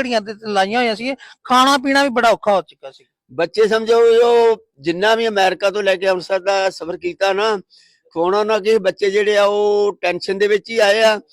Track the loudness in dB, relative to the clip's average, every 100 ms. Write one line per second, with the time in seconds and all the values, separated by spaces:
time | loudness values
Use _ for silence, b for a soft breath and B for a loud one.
0 | -2 -4 -4 -12 -6 -2 0 0 -2 -4
1 | -6 -10 B B 0 2 4 2 0 0
2 | 0 2 2 2 0 -2 -2 _ -20 -20
3 | _ _ _ -6 -4 0 2 0 2 4
4 | 4 4 4 4 2 0 _ _ -6 -2
5 | 0 0 0 0 0 0 -2 -2 -2 -2
6 | 0 -2 -2 -4 -2 -2 -2 -4 -12 -8
7 | -8 -4 -2 0 -2 -4 -8 b b b
8 | _ -4 -2 0 0 -2 0 0 0 -2
9 | -2 0 0 2 2 0 0 0 -2 -2
10 | -6 -6 -6 -2 0 0 -2 0 2 4
11 | 2 0 -6